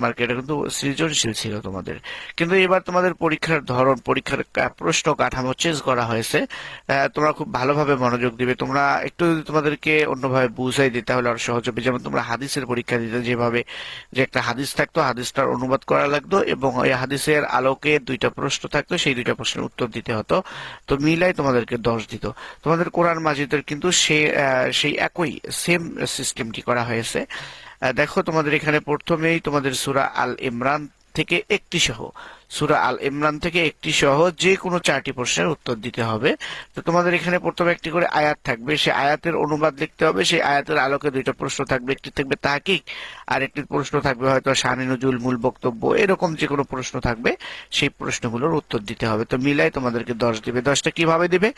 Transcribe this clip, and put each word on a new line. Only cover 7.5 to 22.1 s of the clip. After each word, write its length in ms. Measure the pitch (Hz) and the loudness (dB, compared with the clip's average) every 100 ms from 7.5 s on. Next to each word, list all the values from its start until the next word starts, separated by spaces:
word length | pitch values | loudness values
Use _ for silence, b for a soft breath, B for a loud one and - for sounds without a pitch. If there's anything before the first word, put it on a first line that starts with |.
ভালোভাবে 420 | 123 127 143 143 135 | -2 2 2 4 4
মনোযোগ 400 | 123 120 120 113 | 2 2 0 0
দিবে। 180 | 123 | 0
তোমরা 460 | 123 131 139 143 139 | 0 0 2 2 2
একটু 320 | 147 - 170 | -2 0 2
যদি 100 | 160 | 2
তোমাদেরকে 640 | 147 151 147 139 156 156 147 | 0 0 2 0 2 2 2
অন্যভাবে 420 | 135 131 131 127 | 0 0 2 2
বুঝাই 420 | 120 127 123 135 | 0 -2 2 2
দিই, 120 | 117 | 2
তাহলে 260 | 107 127 120 | 0 0 0
আরো 100 | 117 | 0
সহজ 300 | - 120 123 | 0 -2 -2
হবে। 140 | 117 | -2
যেমন 160 | 120 123 | 0 -2
তোমরা 240 | 139 135 | -2 -2
হাদিসের 440 | 113 117 139 147 123 | -2 -4 -4 -4 -2
পরীক্ষা 320 | 120 - 120 | -2 0 -2
দিতে 240 | 113 120 | -2 -2
যেভাবে, 420 | 120 120 120 120 - B B B B | -2 0 0 0 -4 B B B B
যে 100 | 120 | -2
একটা 180 | 131 131 | 0 0
হাদিস 340 | 120 117 139 | -2 -2 -2
থাকতো, 280 | - 143 165 | -2 0 2
হাদিসটার 460 | 135 120 120 - 127 | 0 0 -4 0 0
অনুবাদ 320 | 123 127 135 | 0 0 0
করা 260 | - 143 143 | 2 2 2
লাগতো 360 | 147 139 196 | 0 0 0
এবং 440 | - 143 135 123 139 | 2 0 0 0 0
এই 60 | |
হাদিসের 520 | 127 131 139 156 151 | 0 -2 -2 2 2
আলোকে 540 | - 127 131 135 147 147 | 2 2 2 0 2 0
দুইটা 320 | 123 131 123 | 0 -2 -2
প্রশ্ন 380 | 131 139 - - | -2 -4 -4 -2
থাকতো, 300 | 147 - 175 | -4 -2 0
সেই 160 | 151 | 0
দুইটা 200 | 123 113 | 0 -2
প্রশ্নের 300 | 117 117 - | -2 -4 -4
উত্তর 220 | 127 - 120 | -6 -4 -6
দিতে 280 | 117 - | -6 -4
হতো। 280 | 110 - 175 - B B B - | -4 0 0 0 B B B -2
তো 100 | 139 | 2
মিলাই 360 | 151 165 180 | 2 4 2
তোমাদেরকে 300 | 170 139 123 110 120 | 2 2 2 0 -2
দশ 300 | 117 113 104 | 0 -2 -4